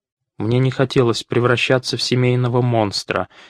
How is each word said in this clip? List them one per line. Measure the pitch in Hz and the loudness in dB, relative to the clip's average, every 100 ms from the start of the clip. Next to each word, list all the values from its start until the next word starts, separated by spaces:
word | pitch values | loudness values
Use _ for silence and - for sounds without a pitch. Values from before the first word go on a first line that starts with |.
| _ _ _ - | _ _ _ -8
Мне | 104 123 | -2 0
не | 131 | 0
хотелось | 127 131 139 117 107 | 0 0 2 2 0
превращаться | - 117 123 117 - 131 - 120 | -2 0 2 0 2 0 0 -6
в | |
семейного | - 123 123 123 123 123 | -2 0 2 2 0 0
монстра, | 123 117 104 - - 110 92 - | 0 0 0 -4 -4 -4 -4 -12